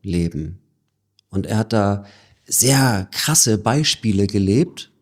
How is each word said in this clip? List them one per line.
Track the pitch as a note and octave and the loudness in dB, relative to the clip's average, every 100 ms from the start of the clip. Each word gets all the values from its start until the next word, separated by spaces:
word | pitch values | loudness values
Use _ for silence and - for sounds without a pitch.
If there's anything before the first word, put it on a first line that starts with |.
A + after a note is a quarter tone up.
leben. | G2 E2+ E2+ D2 D#2 F2+ _ _ _ _ _ _ _ | -6 -2 -2 -4 -10 -14 _ _ _ _ _ _ _
Und | F#2+ F2+ | -6 -2
er | A2 | -2
hat | A2 | 0
da | A2+ G2+ G2+ - - _ _ - | 0 0 -2 -8 -20 _ _ -6
sehr | - B2 C3+ C3 G2+ G2 | -2 2 2 2 0 -4
krasse | - - D#3 B2+ G#2+ | -6 0 2 2 2
Beispiele | A2 C#3 D3 - A2 G2 G2 | 2 0 0 -2 0 0 0
gelebt | G#2 F#2+ A#2 F3 - - _ | 0 2 2 0 -4 -20 _